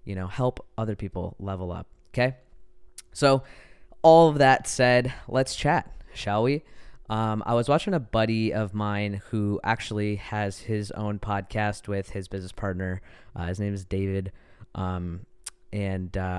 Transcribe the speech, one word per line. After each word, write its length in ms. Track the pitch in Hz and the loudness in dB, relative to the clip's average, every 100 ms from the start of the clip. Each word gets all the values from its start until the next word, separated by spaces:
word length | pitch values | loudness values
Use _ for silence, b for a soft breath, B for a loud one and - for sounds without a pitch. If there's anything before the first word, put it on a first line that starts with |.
you 100 | - | -10
know, 120 | 95 92 | -6 -6
help 400 | 92 127 - - - | 0 -2 -2 -12 -6
other 180 | 110 | -4
people 400 | 101 101 92 87 - | -4 -6 -6 -8 -8
level 340 | 98 95 90 | -8 -6 -6
up, 140 | 87 - - _ | -8 -12 -20 _
okay? 260 | - 123 131 _ - - - - - - | 0 0 0 _ -20 -20 -20 -20 -20 -18
So 280 | - 139 135 B B B B B - | 2 4 4 B B B B B 4
all 260 | 165 160 165 | 8 10 10
of 80 | 147 | 8
that 300 | 135 131 - | 6 6 2
said, 480 | - 123 123 123 B - | 2 6 6 4 B -4
let's 300 | 131 135 - | 0 0 0
chat, 340 | 143 165 - - - | 2 0 -2 -14 -16
shall 300 | - - 104 | -10 -2 0
we? 220 | 120 143 - B B B - | 2 0 -4 B B B -6
Um, 340 | 110 110 107 - | -2 0 -2 2
I 80 | |
was 160 | 120 120 | 2 4
watching 240 | 147 - | 2 2
a 60 | 185 | -2
buddy 520 | 117 117 110 113 110 | 0 2 2 2 2
of 220 | 107 107 | 0 -2
mine 480 | 101 104 101 104 98 - | -2 -2 0 -2 -4 -6
who 280 | 110 104 101 | -2 0 -2
actually 520 | - 113 - 104 104 104 | 0 -2 -2 -4 -2 -4
has 420 | - 107 104 95 | -6 -4 -4 -6
his 320 | - 107 104 | -6 -4 -4
own 280 | - 107 104 | -6 -6 -6
podcast 680 | 110 101 95 110 104 101 - | -4 -4 -4 -2 -2 -4 -6
with 220 | 101 98 | -6 -4
his 180 | 101 95 | -8 -8
business 240 | 98 92 | -8 -8
partner. 480 | - 101 92 92 92 B B B | -6 -4 -2 -4 -4 B B B
Uh, 120 | - 87 | -8 -6
his 140 | 90 | -2
name 120 | 101 | -2
is 140 | 101 95 | -4 -4
David. 440 | 95 98 95 95 - B B B | -4 -2 -2 -6 -12 B B B
Um, 460 | - 92 92 87 85 - - - - - | -6 -4 -4 -6 -8 -12 -18 -18 -18 -10
and, 440 | 104 98 95 92 98 | -6 -4 -4 -4 -4
uh, 200 | 92 | -4